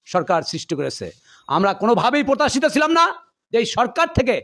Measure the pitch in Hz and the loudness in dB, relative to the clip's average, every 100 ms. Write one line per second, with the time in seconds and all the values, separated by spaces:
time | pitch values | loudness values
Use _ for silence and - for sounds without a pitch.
0 | - 180 156 170 143 160 - 147 139 - | -4 -4 0 -2 -2 -8 -6 -4 -4 -6
1 | 90 - _ - - 151 196 190 214 226 | -12 -14 _ -20 -4 0 0 0 0 2
2 | 226 285 277 277 285 262 302 277 311 330 | 2 0 0 0 0 2 0 2 2 4
3 | 339 - _ _ _ 226 233 208 240 - | 2 0 _ _ _ -2 -2 0 -2 0
4 | 330 330 254 196 | 0 0 0 -2